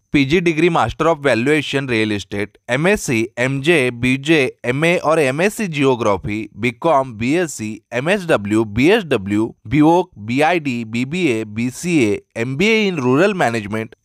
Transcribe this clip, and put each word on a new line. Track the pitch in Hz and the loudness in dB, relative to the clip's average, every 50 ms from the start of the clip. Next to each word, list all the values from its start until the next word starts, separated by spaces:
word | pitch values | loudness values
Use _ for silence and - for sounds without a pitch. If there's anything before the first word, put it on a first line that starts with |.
| _ _ - | _ _ 0
पीजी | 147 139 131 160 190 | 0 2 2 2 2
degree | 170 170 160 151 170 180 | 2 0 2 2 2 2
master | 165 143 117 117 - - 156 | 2 2 0 0 -2 0 0
of | 165 165 143 | 0 0 2
valuation | 139 135 117 110 120 143 151 151 135 - - 139 139 127 | 2 2 2 2 2 2 0 0 0 -2 -4 -4 -2 -2
real | 120 110 110 107 | 0 0 0 0
estate, | 104 101 - - 104 101 104 101 _ _ _ - | -2 -4 -6 -8 -8 -8 -8 -8 _ _ _ -4
एमएससी, | 120 139 160 185 208 208 - - 123 110 113 - - | -2 0 2 0 0 0 0 -2 -2 -2 -2 -2 -4
एमजे, | 120 123 131 135 139 135 165 175 147 123 127 | -4 -2 -2 -2 -2 0 2 2 2 2 0
बीजे, | 120 117 123 127 131 135 139 151 165 151 131 113 - _ - | -2 -2 -2 0 0 0 0 2 2 2 2 0 -4 _ -4
एमए | 120 127 143 160 170 180 175 - | -4 -2 0 0 0 0 0 0
और | 147 160 | 0 2
एमएससी | 160 147 131 135 151 180 214 - - 214 | 2 2 0 0 0 -2 -2 -2 -4 -6
geography, | 180 151 143 139 135 127 113 117 107 101 90 - - 104 110 107 - - | -4 -2 0 2 2 2 2 0 0 0 0 -2 -4 -6 -6 -6 -8 -8
बीकॉम, | 101 110 123 120 - - 165 151 135 135 131 113 | -4 -4 -4 -4 -2 0 2 2 2 0 -2 -6
बीएससी, | 104 113 127 151 185 180 147 - - 110 107 110 - - _ | -6 -2 -2 0 -2 -2 -4 -6 -8 -8 -8 -10 -12 -12 _
एमएसडब्ल्यू, | 113 123 135 165 202 208 175 160 147 113 101 101 107 113 117 | -6 -4 -2 -2 -2 -2 0 0 0 0 2 2 2 0 0
बीएसडब्ल्यू, | 107 101 120 131 170 214 240 185 147 131 107 92 98 104 104 110 117 - _ - | 0 0 2 4 4 4 2 2 0 -2 -2 -2 -2 -2 0 -2 -2 -6 _ -6
बीओक, | 107 127 151 147 160 170 180 180 - _ | 0 2 4 6 6 4 4 2 -2 _
बीआयडी, | 110 101 107 123 139 151 160 185 170 147 139 120 120 117 | -12 -8 -4 0 0 2 2 2 0 -2 -2 -4 -4 -6
बीबीए, | 110 113 120 127 135 165 185 175 147 117 110 110 | -4 -4 -4 -4 -4 -2 -2 0 0 0 -2 -4
बीसीए, | 107 104 113 120 127 - - - 180 170 151 117 104 98 - - _ - | -6 -6 -6 -4 -4 -6 -6 -4 0 2 2 2 2 0 -2 -6 _ -8
एमबीए | 113 117 131 135 139 196 220 226 220 208 196 | -6 -6 -4 -2 0 2 2 2 2 2 0
in | 180 | -2
rural | 147 123 123 127 143 185 214 | 0 2 2 4 4 4 2
management | 202 180 147 117 117 113 101 98 107 110 110 - - _ | 2 0 0 0 -2 -2 -4 -4 -6 -6 -6 -8 -14 _